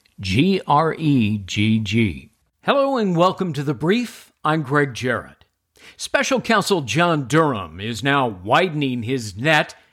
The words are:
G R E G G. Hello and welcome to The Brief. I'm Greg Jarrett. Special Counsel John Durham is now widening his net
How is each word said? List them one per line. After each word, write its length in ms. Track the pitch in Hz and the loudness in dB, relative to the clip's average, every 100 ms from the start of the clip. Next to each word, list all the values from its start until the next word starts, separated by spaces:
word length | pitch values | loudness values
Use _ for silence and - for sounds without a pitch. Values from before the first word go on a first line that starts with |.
| _ - | _ -10
G 400 | 95 98 175 190 - | -2 2 2 2 2
R 280 | 147 160 | 2 2
E 440 | - 156 139 107 107 | 0 2 2 2 -2
G 400 | 92 - 107 110 | -4 -2 2 2
G. 520 | 107 110 110 73 - _ _ _ | 0 0 0 -2 -14 _ _ _
Hello 360 | - 269 277 262 | 0 2 2 0
and 180 | 208 165 | 0 2
welcome 380 | 180 185 185 | 2 2 -4
to 80 | 139 | -2
The 120 | 143 | -4
Brief. 580 | 120 156 226 240 - - _ | -2 0 0 -2 -10 -20 _
I'm 180 | 151 160 | -2 -2
Greg 300 | 127 147 143 | 0 0 0
Jarrett. 520 | 110 123 113 82 - _ _ _ _ - - | -2 -4 -4 -6 -18 _ _ _ _ -20 -16
Special 440 | - 285 269 254 | -4 -2 0 -2
Counsel 420 | - 220 - 190 | 2 0 2 0
John 440 | 127 123 175 156 123 | 0 0 2 2 2
Durham 540 | 151 160 117 85 82 | 2 2 0 -6 -8
is 220 | 107 113 | -8 -4
now 240 | 135 143 127 | 0 0 0
widening 760 | 95 95 135 185 151 139 123 | -4 0 2 2 0 -2 -4
his 320 | 110 131 110 95 | -4 -4 -6 -4
net 380 | 143 151 170 - _ | 2 2 0 -8 _